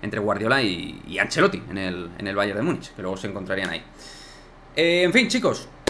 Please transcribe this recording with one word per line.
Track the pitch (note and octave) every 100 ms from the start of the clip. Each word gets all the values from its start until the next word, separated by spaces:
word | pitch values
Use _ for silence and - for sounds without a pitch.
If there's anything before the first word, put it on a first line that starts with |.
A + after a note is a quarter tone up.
entre | G#2 G#2+
Guardiola | G#2 G2 A2 C3+
y, | A#2 F2 D#2+ - -
y | F2+
Ancelotti | G#2 D#3+ F#3+ - -
en | F#2+
el, | F#2+ F2+ F2 F2
en | G2
el | G2
Bayern | G2+ G2
de |
Múnich, | D3 C#3+ -
que | -
luego | F#2 F#2+
se | G#2+
encontrarían | F#2+ F#2 F#2+ F#2
ahí. | E2 - - - - - - - - - -
Eh, | E3+ F3
en | F3+
fin, | G3 B3
chicos, | B3+ - - - - -